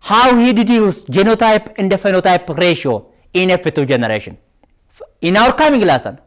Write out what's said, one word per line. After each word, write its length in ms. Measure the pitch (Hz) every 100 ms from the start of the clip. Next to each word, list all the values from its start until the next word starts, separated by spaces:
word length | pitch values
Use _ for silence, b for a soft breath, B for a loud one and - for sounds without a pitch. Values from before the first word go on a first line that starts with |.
how 360 | - 214 254 247
he 160 | 240
deduced 580 | 226 220 233 214 175 -
genotype 600 | 131 196 220 226 214 214 -
and 120 | 196
the 60 | 190
phenotype 600 | 202 185 185 180 180 151
ratio 480 | 180 165 139 110 - b b
in 180 | 180 185
F 220 | 180 165
two 140 | 151 135
generation. 500 | 131 117 107 - - _ _ _ _ _ _ - _
In 160 | 165 190
our 160 | 240
coming 260 | 254 311 277
lesson 380 | 196 135 117 127